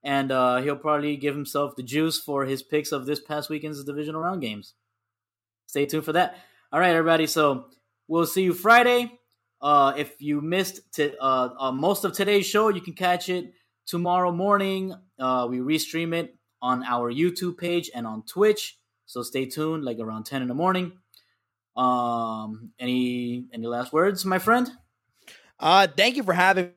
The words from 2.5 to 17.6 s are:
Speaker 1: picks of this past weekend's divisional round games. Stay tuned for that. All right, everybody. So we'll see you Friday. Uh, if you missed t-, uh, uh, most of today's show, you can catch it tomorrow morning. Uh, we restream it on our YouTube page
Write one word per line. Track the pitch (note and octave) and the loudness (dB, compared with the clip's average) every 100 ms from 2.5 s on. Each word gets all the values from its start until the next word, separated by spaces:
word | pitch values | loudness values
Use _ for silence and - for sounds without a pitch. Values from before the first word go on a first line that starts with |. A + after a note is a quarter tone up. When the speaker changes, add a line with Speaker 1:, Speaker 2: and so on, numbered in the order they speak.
| C3 | -4
Speaker 1:
picks | - D3+ D3 | -2 -4 -2
of | C#3 | -6
this | B2+ C#3+ | -4 -6
past | - D3+ C#3+ | -4 -8 -6
weekend's | D#3 D3+ C#3+ | -8 -8 -10
divisional | C#3 D3 D3+ D#3+ | -10 -8 -8 -6
round | E3+ F#3+ | -6 -4
games. | A#2+ G#2 - _ _ _ _ _ _ _ _ _ | -6 -8 -14 _ _ _ _ _ _ _ _ _
Stay | - C#3 | -8 -4
tuned | C#3+ D#3 | -2 -2
for | D3+ | 0
that. | D#3+ F3+ - - _ _ | 0 0 -2 -20 _ _
All | D3+ | 2
right, | F3+ | 4
everybody. | E3 E3 D#3+ D#3 | 4 4 2 2
So | E3 D3 C3 - _ _ _ - | 2 2 2 -8 _ _ _ -2
we'll | E3 | 0
see | E3 F#3+ | 2 2
you | F#3 | 0
Friday. | F3+ G3+ A#3+ B3 B3 A#3+ - _ _ _ _ | 2 6 8 8 4 0 -10 _ _ _ _
Uh, | C#3+ D3 C#3 C#3 | 4 6 6 2
if | D3 - | -8 -6
you | D3 D3 | -4 -2
missed | D#3 F3+ F#3 - _ | 0 0 -2 -6 _
t-, | - D3 C3+ | -2 -2 0
uh, | C3+ C3 B2+ B2+ | 0 2 0 -2
uh, | C3 | -4
most | C3 E3 G3 | 0 0 0
of | F#3+ | -2
today's | - G3 G3+ | -2 2 2
show, | F#3 G#3 A3 | 2 2 2
you | F#3+ | 0
can | F3 | -6
catch | - F#3 F3+ F3+ | -2 0 0 -2
it | F3+ F3 _ _ _ | -6 -6 _ _ _
tomorrow | - E3+ F3 F3+ F3+ | -8 -4 0 2 0
morning. | E3+ G3 G3+ G3 F#3+ F#3+ F#3 _ - | 0 2 2 2 -2 -6 -10 _ -4
Uh, | C3 B2+ B2 | 0 0 0
we | B2+ | -2
restream | B2+ D#3 D#3 E3 E3 | 0 -2 -2 -4 -2
it | E3+ D#3+ _ _ _ | -4 -6 _ _ _
on | B2 B2+ | -4 -2
our | B2+ A#2+ A#2+ | -2 -2 -2
YouTube | B2+ F3+ F3 F3+ | 0 -2 0 -8
page | E3+ | -6